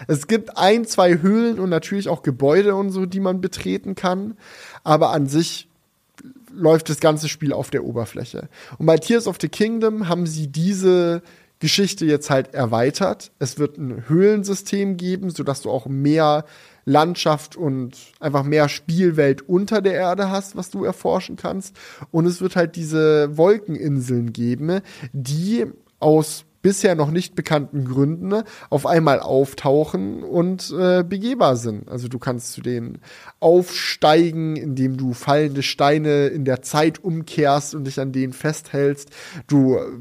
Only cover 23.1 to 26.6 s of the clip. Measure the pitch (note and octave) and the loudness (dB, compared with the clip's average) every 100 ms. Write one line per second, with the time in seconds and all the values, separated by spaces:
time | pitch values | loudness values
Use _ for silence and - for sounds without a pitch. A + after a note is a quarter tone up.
23.1 | D3+ D3 D3+ F3 A3 G#3 D3+ D#3 C#3 B2 | 4 2 4 4 4 -2 -4 -2 -2 -2
24.1 | A#2+ A#2 A2+ A#2+ B2 D3+ F#3+ - - B2+ | -2 -2 -4 -2 -2 -2 -4 -6 -14 -12
25.1 | C#3+ B2+ D3+ F#3 A#3 A3 - _ - D3+ | -8 -4 -4 -2 -2 -4 -8 _ -2 4
26.1 | D#3 D3+ - - _ | 4 2 -6 -16 _